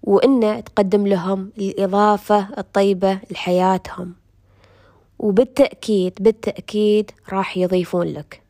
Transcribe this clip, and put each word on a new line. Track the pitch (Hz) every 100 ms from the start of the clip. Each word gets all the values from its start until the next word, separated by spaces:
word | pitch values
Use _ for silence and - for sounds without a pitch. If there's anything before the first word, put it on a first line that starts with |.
وأن | - 196 247 269 220 214
تقدم | - - 202 202 202
لهم | 196 175 190 190 220
الإضافة | 196 - 196 196 208 208 - 208 196 262
الطيبة | 190 - 202 190 190 190 -
لحياتهم، | 180 - 180 185 185 - - 180 175 _ _ _ _ _ _ _ _ _ _
وبالتأكيد، | 214 196 262 - 269 - - 208 180 -
بالتأكيد | 202 220 - - - 208 214 208 208 - -
راح | 190 190 185
يضيفون | 180 180 175 180 170
لك. | 147 151 - _